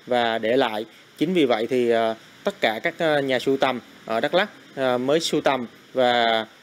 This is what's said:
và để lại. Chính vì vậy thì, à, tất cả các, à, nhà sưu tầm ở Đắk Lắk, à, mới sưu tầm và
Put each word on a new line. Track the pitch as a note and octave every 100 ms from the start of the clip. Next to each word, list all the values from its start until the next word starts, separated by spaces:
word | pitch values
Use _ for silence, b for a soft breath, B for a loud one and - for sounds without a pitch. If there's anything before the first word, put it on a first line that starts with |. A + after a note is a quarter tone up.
| -
và | B2 A#2 A2+
để | A2 B2+
lại. | B2 G#2+ A2+ B B -
Chính | D#3
vì | F#3
vậy | C3+ A#2 A2+
thì, | B2+ A#2+
à, | A#2 A2+ A2+ - -
tất | - -
cả | B2 A2
các, | F3 E3
à, | E3+ D3
nhà | C#3 B2+
sưu | C3+ C3+
tầm | C3+ B2 - -
ở | - A2+
Đắk | C#3+
Lắk, | F3 G#3 - -
à, | - C3 B2
mới | B2+ D#3
sưu | D#3+ D#3
tầm | D3 C3 A#2 - -
và | B2+ B2 A#2+ A#2 A2+ A2 -